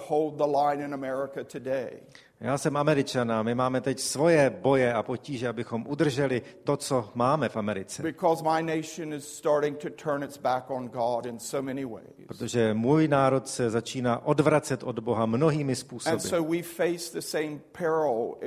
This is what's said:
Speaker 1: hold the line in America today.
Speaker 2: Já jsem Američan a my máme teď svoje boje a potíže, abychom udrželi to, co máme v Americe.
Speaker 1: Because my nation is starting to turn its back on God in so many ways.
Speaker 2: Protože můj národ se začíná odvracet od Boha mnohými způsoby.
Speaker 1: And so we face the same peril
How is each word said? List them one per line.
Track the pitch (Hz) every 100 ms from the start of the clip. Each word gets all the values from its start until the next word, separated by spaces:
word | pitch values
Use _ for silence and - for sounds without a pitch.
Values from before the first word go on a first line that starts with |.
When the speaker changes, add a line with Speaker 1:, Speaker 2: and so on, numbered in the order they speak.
| -
Speaker 1:
hold | 151 156 143
the | 147 143
line | 147 143
in | 143
America | 139 135 135 139 -
today. | 117 147 127 135 117 - - - - -
Speaker 2:
Já | 113 139
jsem | 156 143
Američan | 147 143 139 131 117
a | 113
my | 110
máme | 123 127 127
teď | 139 127
svoje | - 131 170 156 131
boje | - 131 135 120
a | 113
potíže, | 107 120 - 123 123
abychom | 113 117 117 131
udrželi | 143 156 127 139 123 - -
to, | - 143
co | - 131 104
máme | 120 123 156 113
v | 110
Americe. | 104 98 95 -
Speaker 1:
Because | 160 - 175 165
my | 156 160 165 160
nation | 156 - 156
is | 147 - -
starting | 160 147 147 143
to | 147
turn | - 156 143
its | 135 -
back | 127 127 131
on | 127 123
God | 127 120 120 120
in | 117
so | - 143 135
many | 135
ways. | 131 101 - - -
Speaker 2:
Protože | - 117 120 110
můj | 107 120 156 156
národ | 143 131 131 127
se | - 117
začíná | 113 - 131 123 117 151
odvracet | 143 151 151 - 131
od | 131 120
Boha | 113 110 113
mnohými | 117 156 147 135 123
způsoby. | - 120 156
Speaker 1:
And | 165
so | - 175 160 170
we |
face | 170 - 170 170 -
the | 160
same | - 165 156 147 -
peril | - 165 160 147 113 107 -